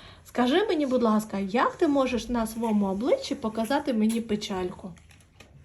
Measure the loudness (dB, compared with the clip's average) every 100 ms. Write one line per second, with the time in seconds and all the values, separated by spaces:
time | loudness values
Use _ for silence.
0 | -20 -20 -6 0 2 4 2 2 2 2
1 | 4 2 0 -4 -2 2 2 2 2 4
2 | 2 0 -2 -2 -2 -2 0 2 2 0
3 | -2 -2 -4 -6 -4 -4 -2 -2 0 0
4 | 2 0 -2 -4 -4 -4 -6 -8 -14 -16
5 | -20 -20 -20 -20 -20 -20